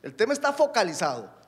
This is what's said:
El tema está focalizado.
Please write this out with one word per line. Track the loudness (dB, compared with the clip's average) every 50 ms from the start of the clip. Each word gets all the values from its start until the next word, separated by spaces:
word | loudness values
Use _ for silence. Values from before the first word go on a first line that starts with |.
El | -16 -16 -2
tema | 0 0 0 2
está | 0 0 -2
focalizado. | 2 2 2 2 4 0 0 0 -2 -4 -4 -4 -4 -6 -10 -14 -20 -20 -20